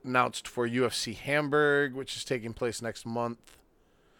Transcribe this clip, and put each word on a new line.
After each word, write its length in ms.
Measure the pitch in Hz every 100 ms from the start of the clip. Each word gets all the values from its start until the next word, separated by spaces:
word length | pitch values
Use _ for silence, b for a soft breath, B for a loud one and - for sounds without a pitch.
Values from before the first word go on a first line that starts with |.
announced 420 | 131 127 120 - -
for 200 | - 120
U 180 | 120
F 80 | 120
C 220 | - -
Hamburg, 800 | 104 - 147 147 147 147 143 143
which 200 | 131 131 -
is 60 |
taking 280 | - 127 113
place 300 | 113 123 107
next 240 | 117 - 117
month. 500 | 117 120 117 - - _ _ b b b b